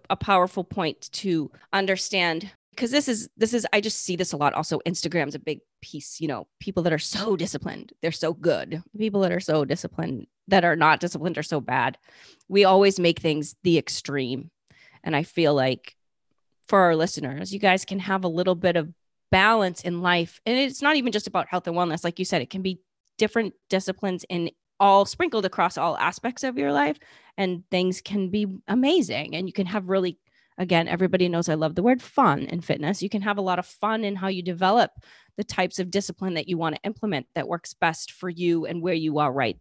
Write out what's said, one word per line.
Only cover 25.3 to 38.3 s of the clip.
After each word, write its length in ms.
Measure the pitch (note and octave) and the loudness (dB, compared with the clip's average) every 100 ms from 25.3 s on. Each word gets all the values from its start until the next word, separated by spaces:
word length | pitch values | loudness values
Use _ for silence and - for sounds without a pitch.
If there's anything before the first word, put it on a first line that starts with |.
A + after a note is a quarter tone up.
| A3 | 0
across 340 | F#3 - F3+ D3+ | -2 0 0 0
all 180 | E3 - | -2 0
aspects 440 | D#3 - A#3+ B3 | -2 -2 -8 -6
of 160 | C4 B3+ | -6 -2
your 140 | C#4 | 0
life, 260 | C#4+ D4 D4 - - _ - | 2 2 -2 -10 -20 _ -4
and 260 | F#3 F3+ - | -4 -4 -4
things 300 | F#3 F#3 F#3 | 0 0 -2
can 280 | - G3+ F#3 | -6 -4 -2
be 180 | G#3 G3+ F#3+ - | -2 -2 -6 -2
amazing. 720 | A#3+ C4+ F4+ G3 C3+ - D#3+ | 0 4 2 0 -4 -6 -6
And 100 | F#3 | -6
you 60 | |
can 140 | - F3+ | -4 -4
have 220 | G#3 F3+ | -4 0
really, 300 | F#3+ F#3 F3 _ _ _ - | 0 0 -4 _ _ _ -6
again, 300 | F#3 E3+ E3 | 2 2 2
everybody 400 | F3 F#3 F#3 F3+ | 0 2 2 2
knows 200 | E3+ E3+ | 2 0
I 60 | |
love 200 | D#3 D#3 F3+ | 0 0 2
the 60 | |
word 200 | A3+ B3+ | 2 2
fun 380 | - - A3 C#3 | 0 2 4 4
in 200 | - E3+ | -2 -6
fitness. 400 | - - D3+ G3 | -4 -2 -2 -2
You 60 | G3 | -4
can 140 | G#3 | -4
have 160 | G#3 G3+ | -2 -2
a 40 | |
lot 160 | F#3+ F3+ | -2 -2
of 60 | - | -4
fun 360 | - G#3 A3 | -4 -2 -2
in 120 | G3+ G3 | -2 -4
how 120 | F#3+ | -4
you 140 | F#3 | -4
develop 480 | F3 F3 F#3 A#3 - - - - _ - | -4 0 4 4 2 -2 -20 -20 _ -10
the 80 | |
types 340 | - - F3+ - | -6 -2 -2 -2
of 120 | F3+ | -4
discipline 420 | G3 - - F#3+ | -4 -4 -6 -4
that 140 | E3 - | -4 -4
you 100 | E3 | -2
wanna 200 | E3 D3+ | -2 -4
implement 440 | G3 G#3+ G#3+ D3 - | -6 -6 -4 -4 -4
that 120 | E3 - | -6 -4
works 260 | E3+ - | -6 -8
best 380 | - E3+ E3 - | -2 -2 -2 -10
for 160 | - | -10
you 380 | F3+ | -10